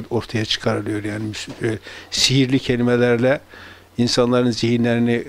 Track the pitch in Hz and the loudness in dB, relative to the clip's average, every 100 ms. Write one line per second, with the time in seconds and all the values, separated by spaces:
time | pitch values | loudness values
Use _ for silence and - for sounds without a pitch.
0 | 110 117 - 113 107 - 120 110 104 107 | -4 -6 -4 -4 -2 -2 -2 -2 -4 -6
1 | 107 107 110 104 - - 117 107 - - | -6 -6 -8 -8 -12 -6 -4 -4 -8 -18
2 | - - - 135 127 131 - 120 120 120 | -8 -2 2 4 2 2 0 0 2 4
3 | 123 120 127 151 - - - - - - | 4 4 2 0 -4 -20 -20 -20 -8 -2
4 | 120 - 120 123 123 113 117 120 120 117 | 0 2 4 4 2 0 2 2 2 2
5 | 120 117 | 2 0